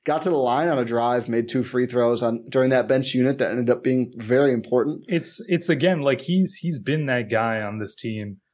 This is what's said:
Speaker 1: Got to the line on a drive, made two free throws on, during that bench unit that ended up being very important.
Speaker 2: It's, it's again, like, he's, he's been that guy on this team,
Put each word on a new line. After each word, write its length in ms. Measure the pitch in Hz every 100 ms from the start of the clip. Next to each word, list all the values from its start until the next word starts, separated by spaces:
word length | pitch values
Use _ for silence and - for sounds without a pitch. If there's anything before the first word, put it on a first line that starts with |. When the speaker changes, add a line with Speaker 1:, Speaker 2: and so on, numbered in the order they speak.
| -
Speaker 1:
Got 180 | 156
to 60 | 185
the 60 | 151
line 320 | 127 131 170
on 100 | 139
a 60 |
drive, 460 | 117 117 120 123 117
made 180 | 117 117
two 160 | 131
free 220 | 123 127 123
throws 360 | 123 120 117
on, 220 | 117 117 -
during 220 | 131 131
that 180 | 131 113
bench 240 | 131 131 127
unit 220 | 127 131
that 140 | 101
ended 180 | 117 120
up 160 | 123 -
being 260 | 127 120 113
very 340 | 110 127 143
important. 540 | 120 - 127 135 - -
Speaker 2:
It's, 340 | 175 - - -
it's 220 | 170 -
again, 320 | 147 175 175
like, 180 | 139 131
he's, 360 | - 185 180 -
he's 220 | 170 143
been 280 | 101 156 139
that 240 | 123 104
guy 300 | 113 117 110
on 180 | 104 107
this 160 | 101 -
team, 460 | 117 110 104 98 _